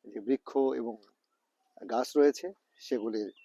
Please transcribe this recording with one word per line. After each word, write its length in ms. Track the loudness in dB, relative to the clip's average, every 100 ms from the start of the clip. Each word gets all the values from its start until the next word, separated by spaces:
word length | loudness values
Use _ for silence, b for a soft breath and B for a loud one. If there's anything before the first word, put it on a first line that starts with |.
যে 160 | -14 -10
বৃক্ষ 380 | -2 -2 0 0
এবং 400 | 0 0 -6 -10 -18 _ _ _ _ _ _ -18 -4
গাছ 280 | -2 2 6
রয়েছে 360 | 6 4 -6 -14 _ _
সেগুলির 560 | -6 -4 -2 -4 -6 -10